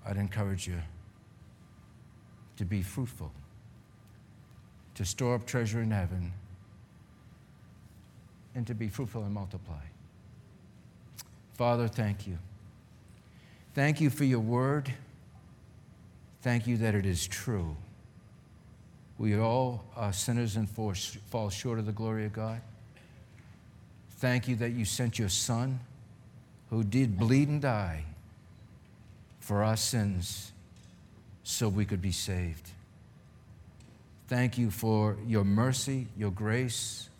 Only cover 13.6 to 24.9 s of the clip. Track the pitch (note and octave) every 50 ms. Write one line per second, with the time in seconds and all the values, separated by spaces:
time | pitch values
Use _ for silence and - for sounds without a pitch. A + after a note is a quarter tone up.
13.6 | - - - C#3+ C#3 D3 D3+ - D#3+ C#3+ A#2 - D3 C3 B2+ A#2 A2 A2+ A#2+ B2
14.6 | B2+ C3+ C#3+ D3+ C3+ C3+ B2+ - - - - - - - - - - - - -
15.6 | - - - - - - - - - - - - - - - - - B2+ A#2+ A#2+
16.6 | A2 B2 A#2+ A2 A2+ A2 G#2 G#2 F#2 G2 F2+ E2 - - - - - C3 A2+ G2
17.6 | E2+ D#2+ D2+ D2+ - - - - - - - - - - - - - - - -
18.6 | - - - - - - - - - - - - A2+ A2 G#2 G#2 A2+ A2+ A#2 B2+
19.6 | C3 B2+ B2 G#2 - - - A#2+ A2 G#2 F#2+ - - - A#2 A#2+ A#2+ A2+ G2 A2+
20.6 | A2 F2+ G#2 - A2 G#2 F#2 F#2+ - - - G#2 - - - A2+ G#2+ G2+ F#2+ -
21.6 | - B2+ A#2 A2+ G#2+ G#2+ G#2 G#2 A2 A2 A2 A2 G#2+ G#2+ G#2 A2 A2 A2 A2 A#2
22.6 | - - - - - - - - - - - - - - - - - - - -
23.6 | - - - - - - - - - - - - - B2+ B2 B2 G#2+ B2+ B2 A2
24.6 | A#2 A#2 A#2+ B2 A2 F#2+